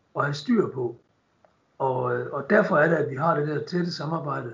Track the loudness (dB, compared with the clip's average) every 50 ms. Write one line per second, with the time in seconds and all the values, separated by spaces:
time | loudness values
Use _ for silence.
0 | _ _ _ -4 -2 -2 -2 -4 0 2 2 2 2 0 -2 -4 -6 -6 -6 -10
1 | _ _ _ _ _ _ _ _ _ _ _ _ _ _ _ -4 -2 -2 0 0
2 | -2 -2 -2 -2 -4 -6 -6 -8 0 4 4 4 4 4 4 4 4 4 4 2
3 | 0 -2 -2 0 0 2 2 2 0 -2 -2 -4 -4 -4 -2 -2 -2 -2 -4 -6
4 | -4 -4 -4 -4 -4 -4 -6 -6 -8 -10